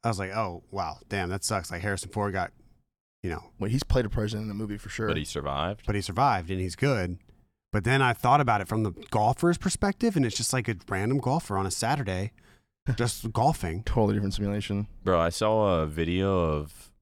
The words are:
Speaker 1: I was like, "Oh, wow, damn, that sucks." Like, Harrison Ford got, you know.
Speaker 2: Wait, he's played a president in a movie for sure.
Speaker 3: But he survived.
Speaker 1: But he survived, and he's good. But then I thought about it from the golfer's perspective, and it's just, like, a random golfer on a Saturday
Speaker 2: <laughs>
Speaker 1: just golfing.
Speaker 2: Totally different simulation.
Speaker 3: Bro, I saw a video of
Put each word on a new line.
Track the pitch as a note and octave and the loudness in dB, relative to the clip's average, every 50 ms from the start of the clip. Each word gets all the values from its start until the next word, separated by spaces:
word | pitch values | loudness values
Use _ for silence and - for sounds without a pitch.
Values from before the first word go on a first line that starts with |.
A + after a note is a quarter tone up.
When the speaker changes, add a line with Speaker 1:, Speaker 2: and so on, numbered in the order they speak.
| - | -2
Speaker 1:
I | A#2 | -2
was | - F#2+ | -2 -2
like, | G2 F#2 | -6 -4
"Oh, | F#2+ A2 A2 F#2+ F2 E2 - _ | -2 -4 -4 -4 -6 -10 -14 _
wow, | - G2 F2+ D#2+ D2 - - _ | -6 -6 -6 -6 -6 -12 -10 _
damn, | G2+ G2+ F#2 F2 | -2 -2 0 0
that | F#2 G2+ - | -2 -2 -2
sucks." | - A2+ G2 E2+ - | -2 -2 -2 -4 -4
Like, | F2 F2 | -8 -6
Harrison | E2 G#2 G2 F#2+ - F#2 | -4 -2 -4 -4 -6 -8
Ford | - A2 G2+ G2+ F#2+ | -4 -2 -2 -2 0
got, | F#2+ F2+ F2 _ _ - - _ _ _ _ _ _ _ _ _ _ - | -2 -4 -4 _ _ -20 -20 _ _ _ _ _ _ _ _ _ _ -6
you | F#2 | -6
know. | E2+ D#2 - - _ - | -6 -6 -8 -16 _ -6
Speaker 2:
Wait, | G2+ G#2+ | -4 -2
he's | A2+ C3+ - | -2 -2 2
played | - - C3 A#2+ | 4 2 4 4
a | G#2 | 2
president | - B2 - - A#2 G#2+ A2 G#2+ | -2 -2 -2 -2 -4 -6 -6 -6
in | |
a | G2+ | -6
movie | G2+ A2 G#2 G#2 G#2 | -6 -6 -6 -8 -10
for | - G#2 | -10 -12
sure. | - - A2+ A2 | -8 -4 -2 -2
Speaker 3:
But | D#2+ | 0
he | D#2+ D2 | -2 -2
survived. | - - D2 C#2+ C#2+ C#2 C#2+ D#2 F2 G#2 G#2 - | -4 -6 -6 -4 -4 -2 -2 -2 -4 -4 -6 -4
Speaker 1:
But | - G#2 | -2 -2
he | G2+ | -2
survived, | F#2+ - F#2 G2 C3+ C#3+ A#2 F#2+ F2 E2+ | -2 -2 0 2 2 2 2 2 -2 -4
and | F#2+ F#2 | -4 -4
he's | F#2 F2+ E2 | -4 -4 -2
good. | - - C#3+ C3+ G#2+ F2+ F2+ F2+ F2+ _ - - _ _ _ _ _ _ _ | 0 0 2 2 2 0 -2 -4 -8 _ -20 -20 _ _ _ _ _ _ _
But | - G#2 G2 | -4 -2 2
then | A#2+ C3 C3+ | 2 2 4
I | C3+ B2 A#2+ | 4 4 2
thought | - - B2 B2 D3 | 4 4 4 6 6
about | C#3+ A#2+ A2+ G#2 | 6 4 2 2
it | G2 - | 2 0
from | - A2 | 0 0
the | A2 G2+ E2+ - - - | 0 -2 -2 -6 -12 -2
golfer's | - A#2 G#2+ A2+ C3+ - - E3+ F3 - | 0 2 2 2 2 2 2 2 2 2
perspective, | - F#3+ - - - G3+ F#3+ - - A#3 G3 E3 | -2 -4 -2 0 0 -2 0 2 0 0 2 2
and | C3+ | 0
it's | A#2 - | 0 0
just, | - A2+ - | -2 -4 0
like, | - B2+ A2 A#2+ | -2 0 0 -2
a | A2+ E2+ - - | -4 -6 -4 -4
random | G2+ F#2+ G2+ A2+ C3 C#3+ | -2 -2 0 0 0 0
golfer | B2 B2 C3 E3 - - G2+ | 0 0 0 0 0 -2 -2
on | F#2+ F#2+ F#2+ | 0 0 -2
a | |
Saturday | - - - A2+ C#3 C#3+ B2+ G2 F#2 F#2 G2 A2+ _ _ _ - - _ _ | -2 -2 0 0 0 0 -2 -2 -2 -4 -4 -6 _ _ _ -20 -20 _ _
Speaker 2:
<laughs> | _ _ _ _ - B2+ | _ _ _ _ -4 0
Speaker 1:
just | - A#2+ A2+ - - - A2+ | 0 0 -2 -2 -4 -6 -4
golfing. | G#2+ - A#2+ C#3+ D#3+ - - E2+ D#2+ F#2 A2 | 0 2 2 2 2 2 -2 -4 -4 -4 -2
Speaker 2:
Totally | - - A#2+ A2 G2+ G#2 | 0 2 4 4 4 2
different | G#2 G2+ G2 F#2+ | 2 0 0 -2
simulation. | - G#2 G2+ G2+ G#2 G2 - G2+ G2+ G#2 - - - - | -2 -2 -2 -2 -4 -4 -2 -2 -4 -4 -6 -8 -6 0
Speaker 3:
Bro, | F#2+ F#2 E2+ | 2 4 4
I | E2 E2+ | 4 2
saw | E2 - A2 G#2+ A2 A2 G#2+ G2+ F#2 E2 | 2 2 2 4 4 4 4 4 4 4
a | D#2 | 2
video | D#2 D2+ D#2+ E2 E2 F2 F#2 F#2+ G2 G2 F#2 E2+ | 0 0 -2 0 2 2 2 2 4 4 4 2
of | D#2+ D#2 D2+ D2+ D2+ - - - - _ _ | 2 2 0 -2 -6 -12 -20 -20 -20 _ _